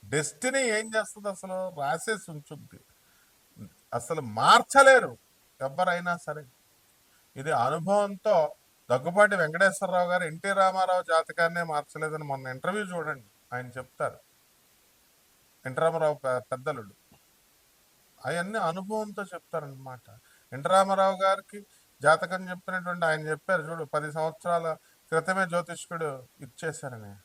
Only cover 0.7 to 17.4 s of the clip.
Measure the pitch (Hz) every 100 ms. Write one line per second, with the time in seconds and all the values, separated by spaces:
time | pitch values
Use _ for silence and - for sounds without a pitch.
0.7 | 214 220 220 202 208 202 185 190 185 185
1.7 | 165 139 160 - 214 - 151 147 147 113
2.7 | - _ _ _ _ _ _ _ - 104
3.7 | _ _ 120 - 156 123 107 139 220 -
4.7 | 277 269 254 180 117 _ _ _ _ 135
5.7 | 151 185 175 175 170 - 151 131 _ _
6.7 | _ _ _ _ _ _ - 147 139 117
7.7 | 160 170 202 202 196 220 185 151 - _
8.7 | _ _ 123 147 180 208 196 156 165 196
9.7 | 180 190 180 175 180 175 160 196 196 190
10.7 | 190 185 185 175 160 160 160 165 175 170
11.7 | 151 143 151 156 156 147 135 131 127 160
12.7 | 202 202 175 156 143 107 _ _ 123 127
13.7 | 127 131 _ 139 - _ _ _ _ _
14.7 | _ _ _ _ _ _ _ _ _ 131
15.7 | 131 160 165 156 147 135 127 123 131 135
16.7 | 135 104 - _ _ _ _